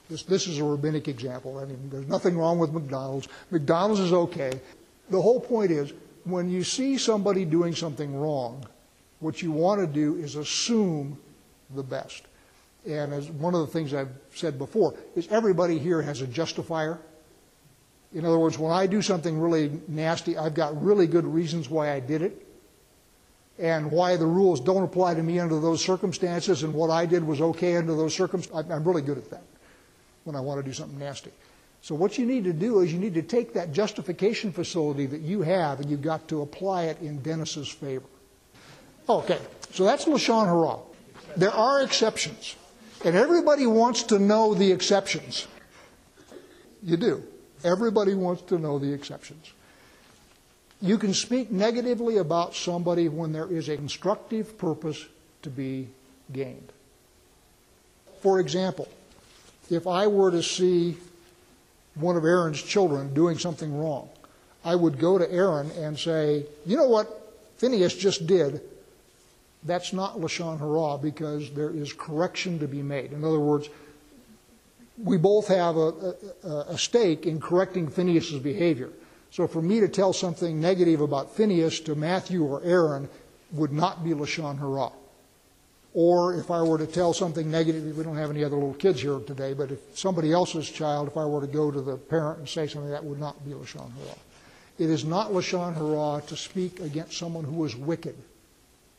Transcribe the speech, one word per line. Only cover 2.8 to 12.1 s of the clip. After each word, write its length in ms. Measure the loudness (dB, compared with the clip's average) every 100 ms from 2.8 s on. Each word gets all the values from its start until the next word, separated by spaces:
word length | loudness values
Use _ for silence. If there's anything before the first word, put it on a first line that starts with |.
| -6 -6 -6 -8 -8 -18 -4
McDonald's 500 | -4 2 2 4 2
is 120 | 4
okay. 460 | 4 2 -2 -6 -6 -10 -20 _ _ -2
The 100 | 2
whole 200 | 4 4
point 300 | 2 0 2
is, 220 | 2 -2 -8 -20 -14
when 240 | -6 -2 0
you 140 | 0
see 320 | -2 -2 0 0
somebody 480 | 2 2 2 2
doing 300 | 2 2 2
something 420 | -2 -6 -6 -6 -4
wrong, 480 | -2 -2 -4 -8 -18 _ _ _ _ _
what 240 | -8 -6
you 100 | -4
want 280 | 2 2 2
to 60 | 0
do 300 | 0 0 -2
is 200 | -6 -8
assume 840 | -6 -4 0 2 2 0 -6 -10 -18 -20 _ _ _
the 80 | -12
best. 400 | -8 -8 -10